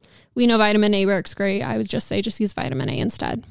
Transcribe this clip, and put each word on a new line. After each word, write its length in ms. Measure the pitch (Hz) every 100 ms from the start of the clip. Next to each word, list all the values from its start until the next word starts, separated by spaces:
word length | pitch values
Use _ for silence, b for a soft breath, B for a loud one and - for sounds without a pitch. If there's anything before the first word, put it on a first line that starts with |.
| b b b
we 120 | - 240
know 100 | 226
vitamin 360 | 214 214 208
A 120 | 202 190
works 280 | 196 -
great. 280 | - 202 196
I 140 | 131 220
would 120 | 214
just 200 | - -
say 140 | 196
just 180 | 208 -
use 120 | 208
vitamin 340 | - - 131 -
A 100 | -
instead. 460 | - - - 233 -